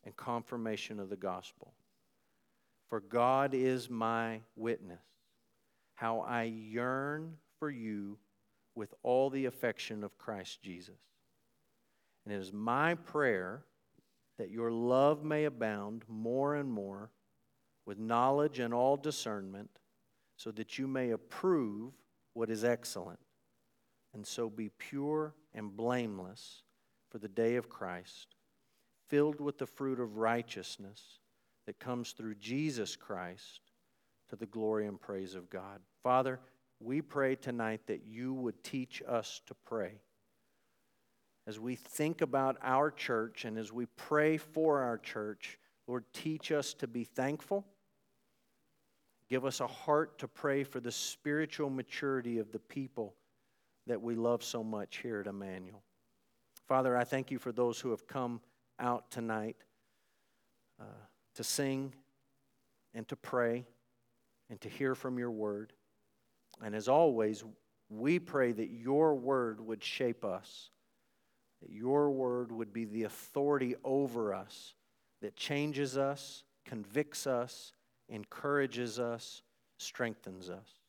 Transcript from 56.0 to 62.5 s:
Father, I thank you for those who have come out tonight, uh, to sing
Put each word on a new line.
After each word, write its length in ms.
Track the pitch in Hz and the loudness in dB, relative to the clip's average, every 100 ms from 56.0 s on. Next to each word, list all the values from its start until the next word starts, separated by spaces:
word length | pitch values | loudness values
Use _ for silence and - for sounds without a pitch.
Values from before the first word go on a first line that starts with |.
| _ _ _ _ _ - - | _ _ _ _ _ -20 2
Father, 280 | 131 131 123 | 4 6 4
I 80 | |
thank 280 | 120 135 131 | 4 0 0
you 80 | 131 | -4
for 120 | 127 | -2
those 280 | 117 120 113 | 2 2 2
who 100 | 127 | -2
have 160 | 110 - | -2 -2
come 360 | 135 123 117 _ _ _ - | -2 -2 -4 _ _ _ -2
out 320 | 123 120 - | 0 0 -2
tonight, 480 | 123 113 110 107 - - _ _ _ _ _ _ _ _ _ _ _ | -4 -2 0 -2 -6 -18 _ _ _ _ _ _ _ _ _ _ _
uh, 280 | 104 107 101 _ _ | -18 -18 -20 _ _
to 100 | - | -8
sing 520 | 117 - 139 135 135 - _ _ _ _ _ | -2 2 2 0 -2 -10 _ _ _ _ _